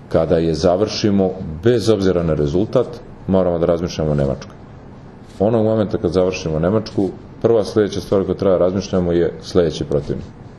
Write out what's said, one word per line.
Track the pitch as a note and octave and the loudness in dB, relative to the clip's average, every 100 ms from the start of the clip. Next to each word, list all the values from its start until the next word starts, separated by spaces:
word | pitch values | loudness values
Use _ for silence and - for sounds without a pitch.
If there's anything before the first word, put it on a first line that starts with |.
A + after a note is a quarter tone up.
| - | -4
Kada | F2 E2 E2+ | 0 2 2
je | E2 | 2
završimo, | D#2 F2+ F#2 G#2+ - G#2+ G2 F#2 - E2+ D#2 | 2 2 2 0 0 0 2 0 -2 -10 -2
bez | A2+ B2 G2 | 0 2 2
obzira | G#2 F#2+ E2+ | 2 2 2
na | E2 | 0
rezultat, | D2+ D2 E2+ A2 C3 A#2 - - - - | 0 0 0 0 0 -2 -6 -18 -12 0
moramo | F#2+ F2+ E2+ | 2 2 2
da | E2 | 2
razmišljamo | E2+ E2+ - D#2 | 2 -2 -2 0
o | D2 | 0
Nemačkoj. | C#2 C2+ - - - - - - - - - - | 0 -2 -8 -20 -20 -20 -20 -20 -20 -20 -12 -2
Onog | G2 A2+ G#2+ | 0 2 2
momenta | A2 G2+ - | 0 0 -2
kad | F2+ | 0
završimo | E2+ F#2 F#2 E2+ D#2 | 2 0 0 -4 -2
Nemačku, | E2+ A2 A2 - F#2 - - - | 0 0 -2 -2 -2 -4 -16 -2
prva | A2+ A2+ | 2 2
sledeća | G2 A2+ G2+ G2 | 2 0 0 -2
stvar | - G#2 | -2 0
koju | F#2 F2+ | 0 0
treba | F#2+ F2+ | 2 2
da | F2+ | 2
razmišljamo | G2 F#2 F#2+ F2 | 0 -2 -2 0
je | E2+ E2 - | 2 0 -2
sledeći | - F#2+ E2+ - | -2 2 2 0
protivnik. | D#2 D2 C#2+ C2 - - - | -2 -4 -4 -8 -10 -18 -20